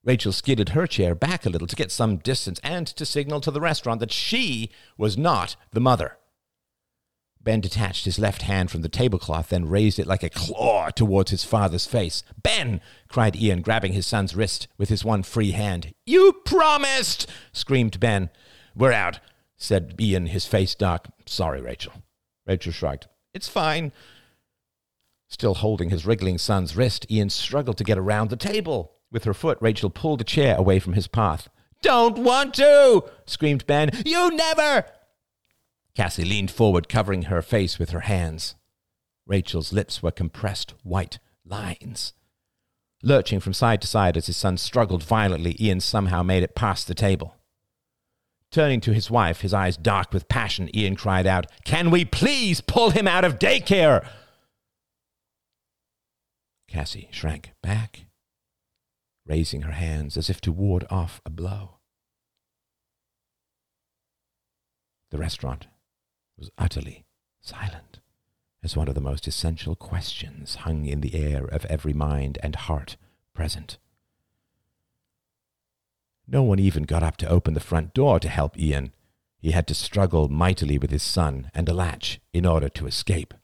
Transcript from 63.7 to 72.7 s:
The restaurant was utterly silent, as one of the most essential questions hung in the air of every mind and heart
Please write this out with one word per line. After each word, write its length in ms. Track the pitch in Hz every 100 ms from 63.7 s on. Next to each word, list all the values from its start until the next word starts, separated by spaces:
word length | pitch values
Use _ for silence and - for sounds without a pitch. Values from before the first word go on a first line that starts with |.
| _ _ _ _ _ _ _ _ _ _ _ _ _ _
The 80 | 73
restaurant 500 | 82 - 65 64 - _ _ _ _ _ _ _
was 140 | - -
utterly 480 | - - - - _ _ _ _
silent, 580 | - - 104 80 _ - _ _ _ _ _ _
as 140 | 82 -
one 100 | 73
of 80 | 69
the 60 |
most 260 | 69 69 -
essential 480 | - 82 80 - -
questions 800 | - 90 - - - - 71 -
hung 300 | - 78 73
in 160 | 73
the 140 | 71 80
air 280 | 73 71
of 220 | 67 76 -
every 260 | 76 76
mind 460 | 73 73 71 69 69
and 140 | 73 73
heart 400 | -